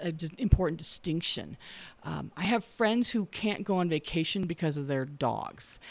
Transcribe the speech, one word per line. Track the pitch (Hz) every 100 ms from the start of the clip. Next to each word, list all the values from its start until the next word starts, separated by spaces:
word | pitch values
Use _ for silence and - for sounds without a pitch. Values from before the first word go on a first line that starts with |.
an | 175
d-, | 160 160 -
important | 247 - 180 120
distinction. | - - 180 160 - - 76 - - - - -
Um, | 156 156 -
I | -
have | 190 233
friends | - - 220 233 240
who | 233 190
can't | - 214 202
go | 202 185
on | 180
vacation | 156 - 170 160 202 185
because | 170 160 147
of | 139
their | 135
dogs. | 131 143 123 110 - - - - -